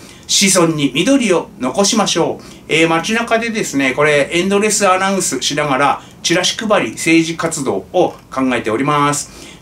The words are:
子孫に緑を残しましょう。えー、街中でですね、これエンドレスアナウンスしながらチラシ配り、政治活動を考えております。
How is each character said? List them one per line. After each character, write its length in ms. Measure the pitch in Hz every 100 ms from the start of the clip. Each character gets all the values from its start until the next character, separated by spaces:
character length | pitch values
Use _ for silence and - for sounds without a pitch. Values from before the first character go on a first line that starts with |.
| - - -
子 320 | - 196 190
孫 140 | 165
に 180 | 151 143
緑 360 | 139 190 277 226
を 160 | 170 - -
残 260 | 127 151
し 140 | 202 220
ま 80 | 190
し 100 | 175
ょ 240 | 165 -
う。 40 | - - -
え 200 | 151 165
ー、 20 |
街 240 | 165 165
中 260 | 226 233 226
で 120 | 233
で 120 | 220
す 140 | 175 139
ね、 160 | 135
こ 120 | 127
れ 260 | 151 147 139
エ 100 | 170
ン 60 | 190
ド 100 | 202
レ 120 | 214
ス 180 | 208 196
ア 100 | 185
ナ 140 | 190
ウ 60 | 196
ン 40 |
ス 200 | 170 131
し 120 | -
な 120 | 147 151
が 100 | 131
ら 260 | 143 131 - -
チ 120 | -
ラ 80 | 170
シ 140 | 180 -
配 300 | 220 196 117
り、 60 |
政 340 | 113 156 165 160
治 100 | 165
活 260 | 165 156
動 220 | 127 98 -
を 220 | 180 - - -
考 120 | - 131
え 80 | 120
て 80 | 113
お 60 | 110
り 60 |
ま 280 | 139 147 147
す。 400 | 147 - - - -